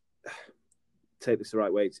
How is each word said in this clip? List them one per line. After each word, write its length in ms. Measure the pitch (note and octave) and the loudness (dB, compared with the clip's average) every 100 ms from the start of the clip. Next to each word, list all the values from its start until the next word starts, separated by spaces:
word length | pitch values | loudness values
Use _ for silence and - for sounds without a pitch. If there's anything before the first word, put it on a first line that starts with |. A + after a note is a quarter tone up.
| _ _ - | _ _ -16
<sighs> 920 | - - _ _ _ _ _ _ - | -16 -18 _ _ _ _ _ _ -6
take 200 | - G#2 | 0 0
this 120 | G2+ | 0
the 60 | A2 | 0
right 160 | G#2 | 2
way. 140 | G2+ G2 | 2 0
It's, 120 | - | -2